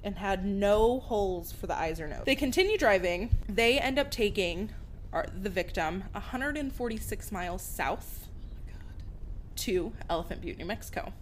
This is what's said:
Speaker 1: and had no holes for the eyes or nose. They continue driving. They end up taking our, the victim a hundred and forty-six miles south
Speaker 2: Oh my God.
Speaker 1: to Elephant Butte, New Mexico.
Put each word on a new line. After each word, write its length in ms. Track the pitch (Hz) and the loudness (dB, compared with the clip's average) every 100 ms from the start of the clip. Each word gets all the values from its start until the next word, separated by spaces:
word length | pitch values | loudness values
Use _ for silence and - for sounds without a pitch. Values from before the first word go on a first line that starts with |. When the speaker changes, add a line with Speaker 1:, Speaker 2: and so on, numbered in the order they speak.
Speaker 1:
and 120 | 208 185 | -6 -4
had 280 | 196 190 | 0 0
no 560 | 190 196 202 208 226 254 | 2 4 6 8 6 4
holes 500 | - 214 196 180 170 | 0 0 2 0 -4
for 140 | - 170 | -8 -4
the 100 | - | -2
eyes 220 | 165 165 | 0 -2
or 60 | 156 | -4
nose. 160 | - | -4
They 120 | - 277 | 2 2
continue 420 | 277 285 381 427 | 4 4 4 6
driving. 580 | 262 190 175 175 233 - - | 6 6 4 0 4 2 4
They 300 | 202 233 262 | 4 6 6
end 180 | 262 269 | 4 2
up 120 | 277 | 0
taking 600 | - 208 208 180 170 208 - - - - | 2 2 2 0 0 -4 -8 -10 -12 -4
our, 140 | - - | -4 -2
the 160 | 185 196 | -4 -2
victim 540 | 180 175 - 160 180 190 | -2 -2 0 -2 -2 -6
a 60 | - | -8
hundred 360 | - 254 277 294 | -6 -4 -2 -2
and 160 | 277 | -4
forty-six 600 | - 240 220 - 208 - | -2 -4 -4 -4 -6 -4
miles 280 | 196 180 180 | -4 -4 -4
south 680 | - - 139 190 - - - | -6 -2 0 -2 -6 -10 -10
Speaker 2:
Oh 440 | - - - - | -12 -10 -10 -10
my 0 | |
God. 840 | - - - - - - - - - | -10 -10 -10 -10 -8 -8 -8 -8 -6
Speaker 1:
to 360 | - 180 175 - - | 0 0 0 -6 -2
Elephant 340 | 170 170 185 | -2 -2 -6
Butte, 160 | 175 - | -6 -8
New 80 | 165 | -6
Mexico. 460 | 220 - - - - | -6 -6 -6 -6 -10